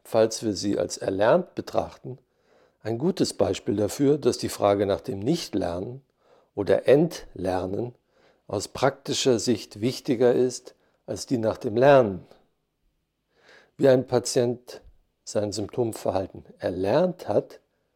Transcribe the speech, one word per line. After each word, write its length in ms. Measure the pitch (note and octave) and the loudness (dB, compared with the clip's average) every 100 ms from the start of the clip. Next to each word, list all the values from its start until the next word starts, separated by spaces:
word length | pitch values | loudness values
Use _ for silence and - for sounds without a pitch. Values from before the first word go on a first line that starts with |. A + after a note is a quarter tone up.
| - | -2
falls 380 | A2+ A2 - | 2 2 0
wir 100 | A2+ | -4
sie 240 | F2+ G2+ - | -4 -2 -2
als 200 | - - | -4 -4
erlernt 580 | - F#2+ A2 F3 - - | -4 2 4 4 0 -10
betrachten, 640 | - - - - C3+ B2+ _ _ _ _ _ _ | -6 -4 -6 -10 -16 -16 _ _ _ _ _ _
ein 160 | G#2+ A#2 | -6 -2
gutes 340 | E3 F#3 C3+ | -2 0 -2
Beispiel 420 | - F#2+ F#2+ - G2+ | 0 -2 -2 -4 -2
dafür, 440 | G2+ - C#3 D3 | -2 0 2 2
dass 180 | B2 G#2 | 0 -2
die 120 | G#2 | -6
Frage 360 | - G#2 G2+ G2+ | 0 2 2 2
nach 160 | F#2+ | -2
dem 180 | - G2 | -4 -6
Nichtlernen 840 | A2+ F3 - G2+ F2 F2 A2 C3 _ _ _ _ _ | -2 -2 -2 -4 -4 -6 -8 -12 _ _ _ _ _
oder 340 | - G2 - - | -6 2 2 6
Entlernen 1080 | C#3 E3+ - - - F#2 F#2 F#2 G2+ A#2+ - _ _ _ _ - | 4 4 -2 -16 -8 -4 -4 -4 -6 -8 -12 _ _ _ _ -8
aus 200 | G#2 - | -6 -6
praktischer 720 | - C3+ - - B2 C3+ A2+ | 0 0 0 -6 -2 2 2
Sicht 420 | B2 G#2+ - G#2 | 2 -2 -4 -6
wichtiger 520 | A#2 C3 - D3+ B2 | -4 -4 -4 2 2
ist 420 | - B2 - - _ _ _ - | 4 0 -4 -16 _ _ _ -12
als 180 | G2+ - | -10 -4
die 140 | B2 | -2
nach 180 | A2 F#2+ | -2 -2
dem 180 | B2+ A2 | -4 4
Lernen. 480 | C#3 C#3 A2 F2+ - _ _ _ _ _ _ _ _ _ _ _ _ - _ - | 6 8 6 -2 -12 _ _ _ _ _ _ _ _ _ _ _ _ -20 _ 2
Wie 120 | C#3 | 4
ein 160 | C3 - | 4 4
Patient 760 | B2 A#2 C3+ A#2+ A#2+ - - - _ _ _ | -2 0 0 0 -2 -12 -20 -20 _ _ _
sein 280 | - G#2+ G#2 | -6 -4 -4
Symptomverhalten 920 | G2+ G2 - A2+ G#2+ A2 F#2+ F#2+ F#2 - - | -6 -6 -4 -4 -2 -4 -4 -6 -12 -20 -8
erlernt 680 | G2+ F2+ F#2+ C#3 F3+ E3+ - | -6 -2 0 2 0 -4 -2
hat, 320 | G#2 - - _ _ _ | -2 -2 -18 _ _ _